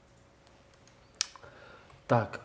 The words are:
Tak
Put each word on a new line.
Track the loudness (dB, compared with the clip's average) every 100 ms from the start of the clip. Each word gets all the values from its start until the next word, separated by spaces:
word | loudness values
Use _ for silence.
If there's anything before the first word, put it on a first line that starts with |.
| -20 -20 -20 -20 -20 -20 -20 -20 -20 -20 -20 -6 -6 -6 -20 -20 -20 -20 -20 -20 4
Tak | 4 4 -4